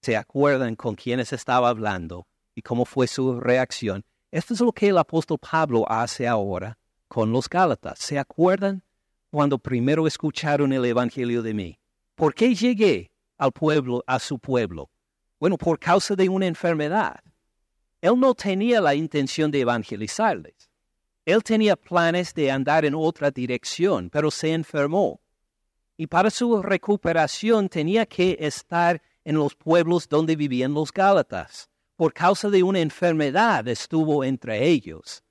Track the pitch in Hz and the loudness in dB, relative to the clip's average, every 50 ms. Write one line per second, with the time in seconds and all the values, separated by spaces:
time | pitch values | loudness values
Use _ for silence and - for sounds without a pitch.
0 | - - 117 107 101 _ _ 135 143 143 143 131 131 117 113 - - 120 107 - | -2 -2 -2 -2 -4 _ _ 2 2 2 2 2 0 -4 -6 -6 -6 -6 -6 -6
1 | - 123 120 127 120 - - 117 - - 123 127 123 120 120 110 110 107 98 92 | -6 -6 -4 -4 -4 -6 -8 -10 -4 0 2 2 2 2 0 0 -4 -4 -4 -4
2 | 85 82 87 87 87 _ _ _ _ _ _ - - - 120 120 123 - - 135 | -8 -10 -12 -14 -16 _ _ _ _ _ _ -18 -8 -6 -2 -2 -2 -2 0 -2
3 | 127 120 - - 131 131 127 120 117 123 123 131 127 - - - - 107 95 98 | -2 -2 -2 -2 -2 -2 -2 -2 0 0 2 0 0 -2 -6 -8 -6 -6 -6 -6
4 | - _ _ _ _ _ - 160 - - 240 202 240 240 - - - 202 196 175 | -8 _ _ _ _ _ -8 -8 -4 -4 -2 0 0 0 0 2 2 4 4 4
5 | 151 _ - 165 156 - 160 - - - - 160 160 147 120 113 110 - 110 113 | 2 _ 0 -2 -2 -2 -6 -6 -6 -4 0 0 0 2 2 0 0 0 -2 -2
6 | 117 117 - - 127 117 120 110 101 101 95 87 92 107 113 _ _ _ _ _ | -2 -4 -4 -4 -2 -2 -2 -2 -2 -4 -6 -6 -8 -10 -14 _ _ _ _ _
7 | _ _ - 120 110 110 113 127 123 - - 175 190 170 123 - - 82 - - | _ _ -2 -2 0 0 0 -2 -2 -2 0 2 2 2 0 -4 -6 -14 -12 -10
8 | - - 147 139 135 _ - - 165 180 190 190 196 196 196 190 _ _ _ _ | -10 -6 -6 -6 -6 _ 0 2 2 4 4 2 0 -4 -4 -4 _ _ _ _
9 | _ _ _ _ _ _ - 147 147 143 139 127 _ - 131 120 117 135 151 160 | _ _ _ _ _ _ -2 0 0 2 0 -2 _ -4 -2 0 0 2 2 2
10 | 160 156 - - - 156 139 - - 151 147 143 143 135 135 131 123 123 117 120 | 0 0 -2 -2 -6 -6 -6 -4 -2 -2 0 2 2 0 0 0 0 0 0 0
11 | 123 120 - - 123 120 120 120 113 113 107 104 95 85 - _ _ _ _ _ | 0 -2 -2 -4 -4 -2 -2 -2 -2 -4 -6 -6 -6 -8 -12 _ _ _ _ _
12 | _ _ _ - 165 151 135 - 220 247 247 175 214 247 247 202 220 196 139 92 | _ _ _ 0 0 0 2 2 2 2 2 2 0 0 2 2 2 2 2 0
13 | 85 _ _ _ _ _ _ _ 143 135 - - 156 156 156 151 135 123 123 123 | -4 _ _ _ _ _ _ _ -2 -2 -2 0 0 2 2 2 0 0 -4 -6
14 | - - 127 135 - - 143 120 _ - 131 123 113 90 87 78 69 _ _ _ | -4 -4 -4 -4 -4 -6 -8 -8 _ -2 -2 -2 -2 -2 -6 -10 -14 _ _ _
15 | _ _ _ _ _ _ _ _ 151 175 196 - - 170 165 - - 170 175 196 | _ _ _ _ _ _ _ _ 0 0 0 0 0 -2 -2 -2 2 2 2 2
16 | - - 208 185 190 185 190 190 190 180 165 - - 175 170 156 151 147 170 214 | 2 0 0 2 2 2 2 0 -2 -2 -4 -2 -2 -2 0 0 -2 -2 -2 -2
17 | 196 - - - _ _ _ _ _ _ _ _ _ _ _ _ _ _ _ _ | -2 -2 -6 -10 _ _ _ _ _ _ _ _ _ _ _ _ _ _ _ _
18 | - 175 233 247 262 269 247 - - 208 190 190 208 240 240 226 190 147 143 143 | 0 2 2 4 4 2 2 0 -2 -4 -2 0 0 2 2 2 4 2 2 0
19 | 160 156 - 147 139 131 - - 156 151 143 143 127 117 120 117 104 - - 101 | -2 -2 -2 -2 -2 -2 -2 -2 -2 0 2 0 0 2 0 -2 -4 -6 -8 -8
20 | 110 104 - - 220 220 165 95 78 73 _ _ _ _ _ _ _ _ _ _ | -8 -8 -4 0 0 0 0 -2 -8 -16 _ _ _ _ _ _ _ _ _ _
21 | _ _ _ _ _ - 175 220 214 - 220 220 220 208 190 - _ - 175 180 | _ _ _ _ _ 0 0 0 2 2 0 2 4 2 2 0 _ -2 0 2
22 | 170 165 165 180 180 - - - 151 135 135 135 135 139 147 160 156 147 139 160 | 2 2 0 0 -4 -4 -2 -2 0 0 0 0 0 2 2 2 2 2 0 0
23 | 156 160 165 - 147 143 135 - 123 120 123 120 - - - - 170 202 185 107 | -2 -2 -2 0 -4 -4 -2 -2 -4 -4 -4 -6 -6 -10 -4 0 0 2 2 0
24 | 90 87 - 151 147 156 - - - 160 160 165 160 - - 151 143 143 160 196 | -2 -4 -2 0 0 0 -2 -2 -4 -2 -2 -2 -4 -4 -2 -2 -2 0 0 0
25 | 196 120 73 - _ _ _ _ _ _ _ _ _ _ _ _ _ _ _ _ | 0 0 -2 -8 _ _ _ _ _ _ _ _ _ _ _ _ _ _ _ _
26 | 165 - - 170 185 220 - - 240 240 233 208 180 - 196 175 - - 208 196 | -10 -2 0 2 2 2 2 0 0 0 0 0 0 0 -2 -2 0 0 -2 0
27 | _ 170 165 165 156 - - - - 220 233 220 202 185 - 175 147 160 196 226 | _ 0 2 2 0 0 -2 -4 0 2 2 2 2 0 -2 -2 -2 0 2 0
28 | 226 - - - 180 185 175 - 156 151 - - - _ 175 170 175 170 175 156 | 0 -2 0 0 0 0 0 0 -4 -6 -6 -8 -12 _ -2 2 2 2 2 0
29 | _ _ _ _ _ - 151 156 147 143 - _ _ 160 160 175 165 160 175 170 | _ _ _ _ _ -2 0 0 0 0 -4 _ _ 2 4 4 4 4 0 0
30 | - _ 147 151 160 160 160 151 147 143 127 123 127 131 147 147 156 143 - - | 0 _ 0 0 2 2 0 0 0 -2 0 0 0 0 0 -2 -4 -4 -2 2
31 | 190 196 196 180 131 _ - 92 76 - - - - _ _ _ _ _ _ _ | 4 4 4 4 2 _ -6 -10 -10 -10 -16 -20 -20 _ _ _ _ _ _ _
32 | 170 160 - - 165 180 202 - - 208 202 190 180 185 196 190 165 151 - - | 0 0 0 2 2 2 2 2 0 2 4 4 4 4 2 2 0 0 -2 0
33 | - 175 165 156 151 139 131 180 220 233 202 139 110 123 117 - - - - 160 | 0 0 2 2 0 0 2 2 2 2 2 0 0 -4 -4 -6 -6 -2 0 0
34 | 160 156 151 147 135 131 135 123 - 123 110 104 123 160 175 135 - 92 80 80 | 2 2 2 0 0 -2 -4 -4 -4 -6 -2 0 2 2 2 2 0 -6 -16 -16
35 | - - - - _ _ | -16 -18 -20 -20 _ _